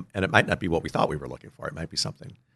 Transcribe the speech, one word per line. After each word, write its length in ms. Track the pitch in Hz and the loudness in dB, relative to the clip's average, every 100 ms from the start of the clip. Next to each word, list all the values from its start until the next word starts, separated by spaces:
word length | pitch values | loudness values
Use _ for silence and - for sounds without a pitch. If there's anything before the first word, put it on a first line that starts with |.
| - | -8
And 100 | 101 | -2
it 60 | 95 | 4
might 160 | 104 104 | 6 6
not 140 | - | 2
be 80 | 92 | 0
what 140 | 82 | 0
we 80 | - | 0
thought 180 | - - | 0 0
we 80 | 76 | 0
were 120 | 69 | -6
looking 220 | 65 - | -12 -14
for. 160 | - - | -12 -10
It 80 | |
might 160 | - 82 | -8 -6
be 60 | - | -4
something, 400 | 107 - - - _ | -6 -6 -16 -20 _